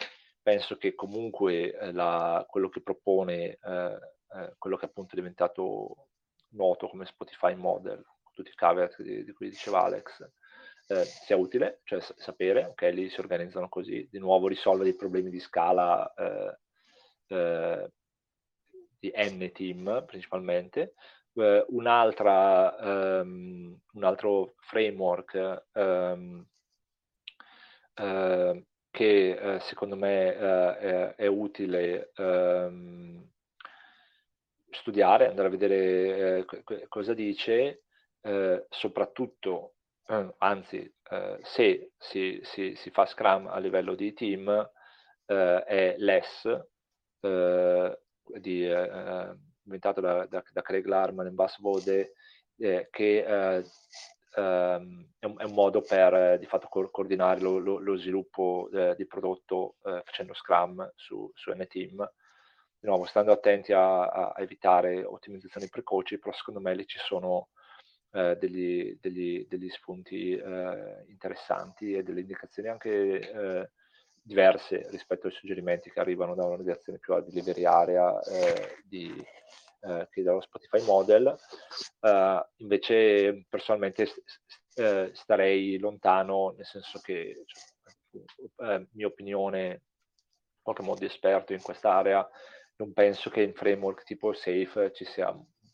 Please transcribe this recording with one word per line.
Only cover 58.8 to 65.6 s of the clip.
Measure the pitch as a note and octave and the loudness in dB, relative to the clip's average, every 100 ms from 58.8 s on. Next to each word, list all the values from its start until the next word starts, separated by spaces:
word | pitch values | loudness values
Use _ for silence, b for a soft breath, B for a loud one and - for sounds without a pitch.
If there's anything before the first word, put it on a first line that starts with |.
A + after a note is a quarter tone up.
| F2+ | 0
di | F2+ F#2+ | 0 -6
prodotto, | G2 F#2 F2+ - F#2 F2+ - | -6 -4 -6 -4 -4 -4 -8
eh, | G2 F2+ | -8 -8
facendo | - - F#2 | -8 -10 -10
Scrum | F#2 - F2 F2 F#2 F#2+ | -8 2 2 2 -4 -12
su, | - - G2+ G2+ | -14 -14 -12 -12
su | - - | -12 -10
N | F#2 F#2 | -8 -8
team. | F#2+ F#2 F#2+ G2+ _ b b b b b _ | -8 -10 -8 -10 _ b b b b b _
Di | G#2+ | 0
nuovo, | F#2 F2 | 0 2
stando | G#2+ G#2 | 2 6
attenti | G2+ G#2 G2+ F#2+ | 6 6 2 4
a, | G2 F#2+ F#2 | 4 6 4
a, | F2+ F#2 F2 | 0 -2 -4
a | - | -4
evitare | G2 F#2+ F#2+ F2+ F2+ F#2 | -8 0 4 6 4 0
ottimizzazioni | G2 G2 - F#2+ F#2 G2+ | -6 -10 -14 -18 -14 -14